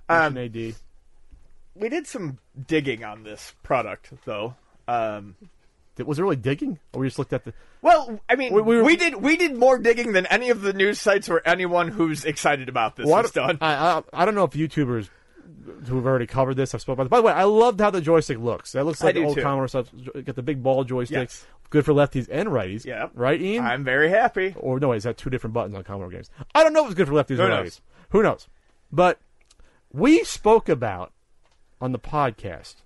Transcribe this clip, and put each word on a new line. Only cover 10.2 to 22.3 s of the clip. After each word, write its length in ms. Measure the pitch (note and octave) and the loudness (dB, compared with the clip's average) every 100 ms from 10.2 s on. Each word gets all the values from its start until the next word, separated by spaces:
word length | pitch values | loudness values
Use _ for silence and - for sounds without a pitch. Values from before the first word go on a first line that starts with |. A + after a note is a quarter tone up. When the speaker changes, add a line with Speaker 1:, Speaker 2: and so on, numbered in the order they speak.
| F3+ | 2
Speaker 2:
any 220 | G3+ B3 | 0 2
of 120 | A3+ | 0
the 120 | G3 | 0
news 260 | F#3+ G3 G3+ | 2 2 2
sites 300 | G#3+ G3+ - | 2 0 2
or 120 | E3 D#3 | 0 2
anyone 420 | F3+ F3+ F3 E3 | 0 2 0 0
who's 380 | G#2+ E3 D3+ D3+ | 0 -2 -2 -6
excited 440 | D3 E3+ D3 B2+ | -2 0 0 -2
about 260 | B2+ A2 - | -2 -2 -2
this 80 | C#3 | 2
Speaker 1:
Well, 80 | F3 | 2
I 60 | |
Speaker 2:
has 100 | D#3 | 2
Speaker 1:
don't, 160 | D#3+ C3 | -2 -2
Speaker 2:
done. 100 | D#3+ | -2
Speaker 1:
I, 120 | D#3+ | 0
I, 300 | C#3+ E3 D#3+ - | 0 2 0 -4
I 120 | - F#3+ | -2 0
don't 100 | G#3 | 2
know 80 | |
if 80 | E3+ | 0
YouTubers 580 | C#3+ D#3 - C3+ A#2+ G2 _ _ _ F#3 D#3+ - F2 B2 | 0 -4 -2 -2 -2 -6 _ _ _ -20 -20 -20 -18 -6
who 80 | B2+ | -2
have 100 | B2 | 0
already 200 | C3 A#2+ | 0 0
covered 280 | B2+ C3 C3+ | -2 0 0
this 160 | C3+ | -4
have 80 | A#2 | -6
spoken 200 | - C3 | -8 -4
about 40 | C3 | 2
it. 40 | |
By 80 | A#3+ | 4
the 60 | |
way, 100 | A3 | 4
I 100 | D#3 | 4
loved 360 | F#3+ G#3+ A#3 G3 | 4 4 4 4
how 100 | G#3 | 0
the 120 | F#3+ | 0
joystick 360 | D3+ E3 D3+ A#2+ | 2 2 2 -4
looks. 320 | A#2 G#2 - | -4 -6 -6
That 120 | B2+ D3 | -4 -4
looks 160 | D#3 | 0
Speaker 2:
I 60 | G3 | 0
Speaker 1:
like 80 | F3+ | 2
Speaker 2:
do 100 | D3+ | 0
Speaker 1:
old 100 | C#3 | -2
Speaker 2:
too. 60 | |
Speaker 1:
Commodore 260 | C#3 C#3 C3 | -2 -2 -2
stuff. 200 | C3+ B2 B2 B2+ C#3 C3 | -4 -6 -12 -16 -14 -10
Got 100 | C3 | -8
the 60 | |
big 200 | B2 C#3 | -6 -2
ball 200 | B2+ C3 | 0 0
joystick. 320 | B2+ B2+ A#2+ C#3 | 0 -4 -4 -6
Speaker 2:
Yes. 280 | B2 - - - - | -6 -10 -20 -20 -2
Speaker 1:
Good 160 | D3+ C#3 | 0 4
for 80 | |
lefties 340 | C#3+ C#3+ C3+ A#2+ | 4 2 0 -4